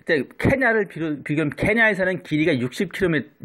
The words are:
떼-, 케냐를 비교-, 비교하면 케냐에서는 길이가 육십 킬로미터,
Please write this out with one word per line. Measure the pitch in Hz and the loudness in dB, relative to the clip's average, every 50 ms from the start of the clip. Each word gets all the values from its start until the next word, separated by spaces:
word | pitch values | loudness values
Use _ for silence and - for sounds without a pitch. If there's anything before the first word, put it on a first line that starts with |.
| _ | _
떼-, | - 170 143 120 - - - | 0 0 0 0 -4 -4 -2
케냐를 | - - 277 262 269 233 226 220 208 - | 0 2 2 4 2 2 2 2 0 -2
비교-, | - 147 165 160 147 135 - | -4 -6 -6 -4 -4 -6 -6
비교하면 | - 147 151 160 147 - | -4 -2 0 0 -2 -2
케냐에서는 | - - 185 214 233 226 220 202 175 190 185 185 170 - | -2 0 0 2 4 4 2 2 2 0 0 -2 -4 -4
길이가 | - 156 151 156 175 156 123 | -2 0 0 2 2 2 0
육십 | 120 127 - - 202 170 - | -2 -4 -2 -4 -4 -4 -2
킬로미터, | - 196 175 160 147 - - _ _ | -2 0 0 0 0 -2 -4 _ _